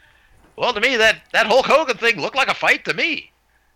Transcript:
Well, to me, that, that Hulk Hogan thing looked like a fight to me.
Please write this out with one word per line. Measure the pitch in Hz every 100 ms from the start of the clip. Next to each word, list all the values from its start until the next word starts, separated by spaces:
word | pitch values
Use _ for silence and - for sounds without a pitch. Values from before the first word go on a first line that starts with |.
| _ _ _ _ _ -
Well, | 220
to | 214
me, | 240 240
that, | 220 165 _
that | 185 226
Hulk | 254 -
Hogan | 277 269 202
thing | 233 196
looked | 143 269
like | 269
a |
fight | - 180 294 226
to |
me. | 165 320 285 - _ _ _ _